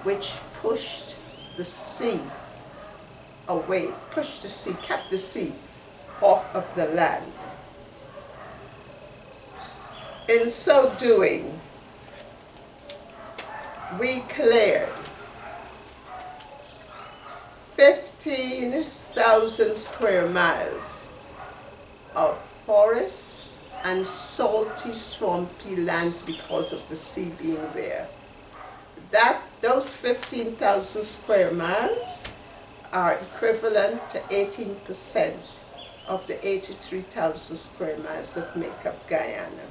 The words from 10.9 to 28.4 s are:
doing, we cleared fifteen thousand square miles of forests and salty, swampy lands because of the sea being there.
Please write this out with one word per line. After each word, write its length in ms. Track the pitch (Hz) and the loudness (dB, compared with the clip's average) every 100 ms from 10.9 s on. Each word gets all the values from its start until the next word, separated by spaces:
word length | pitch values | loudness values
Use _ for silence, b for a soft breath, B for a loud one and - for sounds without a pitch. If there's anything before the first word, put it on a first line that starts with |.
| - | 4
doing, 640 | 247 214 175 - - 160 - - - - - - - - - - - - - - - - - - - - - - - 180 | 6 8 8 2 -4 -10 -14 -20 -20 -20 -20 -18 -18 -20 -20 -20 -20 -20 -14 -14 -14 -18 -16 -14 -12 -12 -14 -12 -12 -2
we 220 | 247 254 - | 0 -2 -4
cleared 580 | - 247 233 208 170 - - - - - - - - - - - - - 740 740 - - 571 - - - - - - - - - - - | 2 6 8 6 4 0 -6 -12 -14 -16 -14 -14 -14 -14 -18 -18 -20 -16 -14 -14 -16 -18 -18 -20 -20 -18 -18 -18 -18 -16 -16 -16 -18 -12
fifteen 1120 | - 277 - - - 311 269 254 254 247 277 | 8 10 10 0 -6 -2 -2 -2 -2 0 0
thousand 920 | 311 - - - 226 220 226 226 214 214 | -2 -8 -10 2 8 8 6 4 2 4
square 540 | - - 220 185 170 | -2 0 4 4 4
miles 840 | 180 170 156 156 - - - - - - - - - - - - - - - | 4 4 2 -2 -4 -6 -8 -10 -14 -18 -16 -16 -16 -18 -20 -20 -20 -10 0
of 220 | - - - - - | 2 0 -8 -18 4
forests 840 | 208 208 240 381 - - - - - - - | 8 8 6 2 0 -2 -4 -6 -16 -16 -8
and 220 | 180 185 190 | -2 0 0
salty, 880 | - - - 220 220 220 - 240 | 0 0 2 2 2 0 -4 -6
swampy 840 | 220 - - 214 175 180 - 202 185 | -4 -4 -2 0 0 -2 -8 -6 -2
lands 440 | 170 170 170 170 | 0 0 0 -2
because 500 | - 160 - 170 160 | -4 -8 -4 -2 -2
of 160 | - - | -4 -6
the 80 | - | -6
sea 360 | - - 175 160 | -4 -4 -4 -4
being 260 | 160 160 156 | -4 -4 -4
there. 340 | - - - - - - - | -6 -6 -6 -8 -14 -20 -20